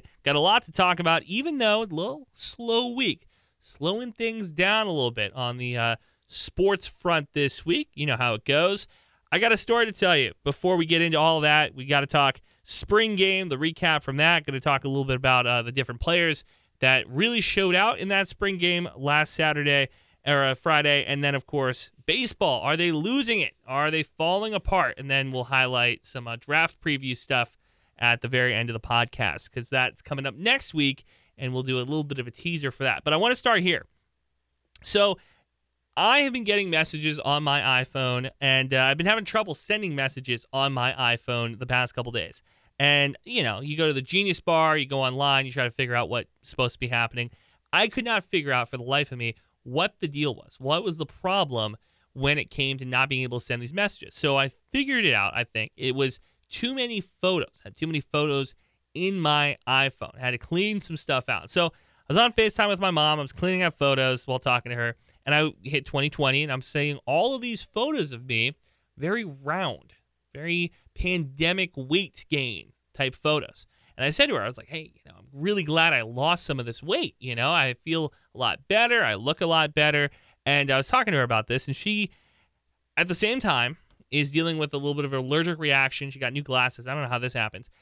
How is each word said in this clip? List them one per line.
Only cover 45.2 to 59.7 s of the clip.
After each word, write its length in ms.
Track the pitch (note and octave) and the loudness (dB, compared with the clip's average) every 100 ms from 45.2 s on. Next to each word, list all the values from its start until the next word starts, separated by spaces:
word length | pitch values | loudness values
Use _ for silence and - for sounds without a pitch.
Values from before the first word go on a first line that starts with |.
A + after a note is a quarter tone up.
| C#3+ C3+ C3+ | 2 2 0
you 60 | |
try 140 | C3 B2 | -2 -2
to 60 | |
figure 240 | - B2 A#2+ | -2 -2 -2
out 140 | G2+ | -2
what's 200 | A#2 - _ | -4 -6 _
supposed 320 | - - B2 | -8 -2 -2
to 60 | - | -2
be 80 | B2 | -4
happening. 440 | A#2+ A#2 A#2+ A#2+ - _ _ _ | -2 -2 -4 -8 -12 _ _ _
I 160 | E3+ A3 | 0 0
could 180 | - A#3 | 0 -2
not 180 | G#3+ | -2
figure 280 | - F3+ C#3+ | -2 -2 0
out 180 | B2 A#2+ | -2 -2
for 80 | B2+ | -6
the 60 | |
life 280 | A#2+ C#3 C#3+ | -2 -2 -2
of 60 | B2 | -4
me 180 | A#2 - _ _ | -6 -8 _ _
what 360 | B2 C3+ G3+ - | -6 -2 -2 -4
the 80 | E3 | -8
deal 260 | C#3+ C#3+ | -2 -2
was. 260 | A2 - - | -4 -12 -8
What 240 | C3 E3 | -2 0
was 140 | G#3 D#3+ | -2 -4
the 80 | D3+ | -8
problem 720 | - F#3 G3 D#3 A#2 G#2+ G#2+ _ _ _ | -6 -2 0 0 -2 -4 -6 _ _ _
when 260 | C3 C#3 D3 | -2 0 0
it 100 | - | -2
came 300 | - C3+ C3+ | -4 -4 -4
to 60 | B2+ | -4
not 220 | B2+ C3+ | 0 0
being 140 | C3 | 0
able 180 | B2+ A#2+ | -2 -4
to 60 | - | -4
send 160 | A#2+ | -6
these 120 | A#2+ | -4
messages? 420 | F3+ G3+ - - - | -2 -2 -4 -12 -4
So 200 | D3+ C#3 | 2 2
I 140 | C3+ - _ | 0 -4 _
figured 340 | C4+ C#4 B3+ F#3 | -2 0 2 4
it 80 | |
out, 200 | A2 G2 - | 4 2 -2
I 80 | |
think. 280 | A#2+ A2 A2 - | -6 -6 -6 -4
It 160 | C3 | -2
was 260 | C3 C3+ - _ _ _ | 0 0 -2 _ _ _
too 240 | - A#3+ | -6 -4
many 280 | C4+ A#3+ G#3+ - _ | -2 -4 -4 -8 _
photos. 400 | F#3 F3+ - _ | 0 0 -2 _
Had 120 | G2+ - | -20 -8
too 100 | D#3+ | -4
many 160 | D3+ | -4
photos 540 | - D3 D3+ C#3 C3+ - _ _ _ D#3 | -2 0 0 0 -2 -10 _ _ _ -6
in 240 | F#3+ G3 | -4 0
my 380 | D3+ D3 D3 - | 2 2 2 -2
iPhone. 500 | - | 0